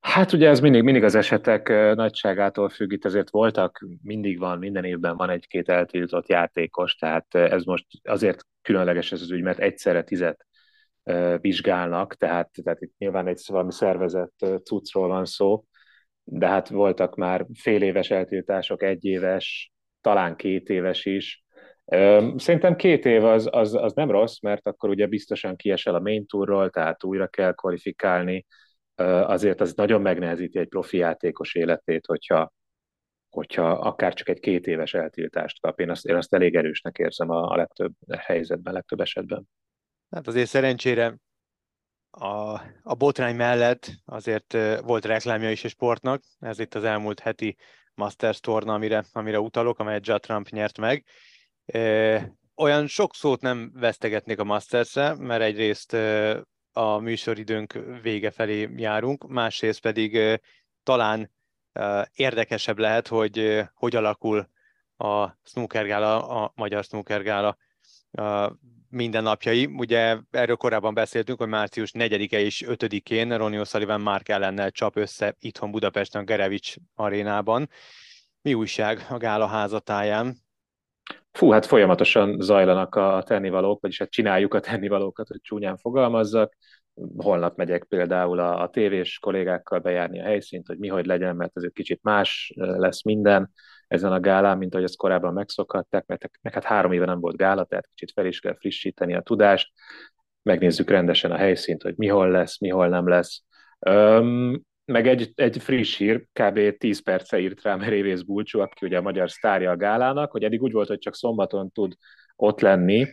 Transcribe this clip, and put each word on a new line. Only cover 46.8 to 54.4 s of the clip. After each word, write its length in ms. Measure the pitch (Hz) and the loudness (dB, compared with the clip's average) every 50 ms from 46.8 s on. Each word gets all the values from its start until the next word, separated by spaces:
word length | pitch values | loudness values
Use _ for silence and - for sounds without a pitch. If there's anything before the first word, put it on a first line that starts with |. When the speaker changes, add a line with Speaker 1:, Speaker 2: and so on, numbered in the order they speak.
| 104 | -2
Speaker 2:
elmúlt 360 | 113 107 107 104 107 104 - | -2 -2 -2 -4 -6 -8 -6
heti 360 | - 113 107 - - 107 98 _ _ _ _ _ _ _ _ | -6 -8 -6 -4 -6 -8 -8 _ _ _ _ _ _ _ _
Masters 460 | - 104 104 98 _ - 113 107 - | -6 -6 -6 -6 _ -2 -2 -2 -2
torna, 340 | _ - 110 110 104 110 107 | _ -2 -2 -2 -2 -2 -4
amire, 300 | 107 110 110 110 110 104 _ _ | -4 -2 -2 -2 -2 -2 _ _
amire 280 | 117 110 107 107 104 | -10 -6 -2 -2 -2
utalok, 380 | 104 113 _ 123 117 120 117 _ | -2 -2 _ -2 -2 -2 -2 _
amelyet 280 | 107 104 107 104 98 | -4 -4 -4 -6 -2
Judd 140 | 110 110 104 | -2 -4 -4
Trump 280 | - - 113 104 98 - | -2 -4 -6 -6 -6 -8
nyert 300 | - 110 107 104 - - | -6 -4 -4 -4 -4 -4
meg. 260 | 107 113 135 147 _ _ _ _ _ _ _ _ _ _ _ _ _ | -2 -2 -2 -2 _ _ _ _ _ _ _ _ _ _ _ _ _
Ö, 540 | - - 113 113 113 107 110 110 110 110 107 95 107 - _ _ _ _ | -8 -6 -2 0 0 2 2 2 2 0 0 -2 -6 -16 _ _ _ _
olyan 320 | - 156 147 147 147 147 | 0 2 2 2 2 0
sok 280 | 143 - - 208 175 _ | -2 -2 -2 -2 -2 _
szót 260 | - - 147 131 120 | -2 -2 -2 0 0
nem 320 | - 131 123 120 117 120 - | -2 -4 -4 -4 -8 -14 -10
vesztegetnék 640 | 127 120 117 104 - - 113 104 107 - - 113 | -2 -2 -2 -2 0 -4 -4 -4 -4 -4 -4 -6
a 60 | 98 | -6